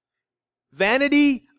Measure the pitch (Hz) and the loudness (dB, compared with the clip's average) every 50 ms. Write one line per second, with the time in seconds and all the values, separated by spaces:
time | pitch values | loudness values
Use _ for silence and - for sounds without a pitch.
0 | _ _ _ _ _ _ _ _ _ _ _ _ _ _ _ 139 190 202 233 269 | _ _ _ _ _ _ _ _ _ _ _ _ _ _ _ -6 -4 -2 -2 -2
1 | 285 285 285 285 294 285 269 226 _ _ _ | 0 0 2 2 2 0 -2 -4 _ _ _